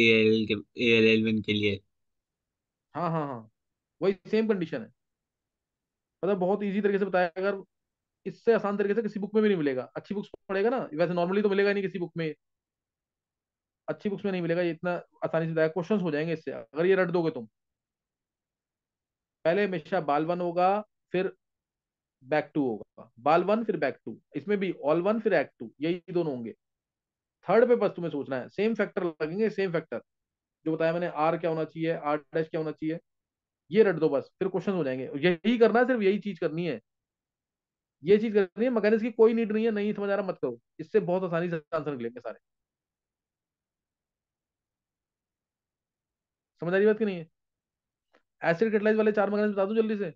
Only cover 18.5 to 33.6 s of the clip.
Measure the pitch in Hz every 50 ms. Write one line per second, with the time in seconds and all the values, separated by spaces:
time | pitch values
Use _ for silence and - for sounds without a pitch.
18.5 | _ _ _ _ _ _ _ _ _ _ _ _ _ _ _ _ _ _ _ 160
19.5 | 175 202 208 190 185 165 151 - 196 180 156 143 143 151 156 165 175 180 180 175
20.5 | 170 175 180 185 196 208 214 - _ _ _ _ - 180 190 185 - _ _ _
21.5 | _ _ _ _ _ _ _ _ _ _ _ _ _ _ 127 127 151 151 151 -
22.5 | _ 156 139 123 110 98 - - _ - - - _ 113 117 143 160 175 180 185
23.5 | 208 226 226 214 196 165 143 131 123 - _ 123 139 - _ _ - 147 131 196
24.5 | 208 196 196 185 156 - 131 139 156 170 175 202 220 233 208 220 190 156 131 -
25.5 | _ _ 127 110 - _ 143 165 180 180 - - 170 175 170 156 131 123 113 110
26.5 | - - _ _ _ _ _ _ _ _ _ _ _ _ _ _ _ _ _ -
27.5 | 190 226 247 240 247 214 208 180 - - 170 160 143 143 127 - 135 127 117 113
28.5 | - - 202 226 233 214 202 - - 202 185 170 156 - 156 151 170 202 220 208
29.5 | 208 202 196 185 165 160 160 - 120 107 - _ _ _ _ _ _ _ _ _
30.5 | _ _ _ 160 160 165 165 165 165 175 180 165 - 143 151 165 170 165 175 170
31.5 | 160 160 156 151 - 160 165 160 165 - 147 147 151 151 147 _ - 165 160 160
32.5 | - 160 156 156 147 - 156 156 160 170 - _ _ _ _ _ _ _ _ _
33.5 | _ _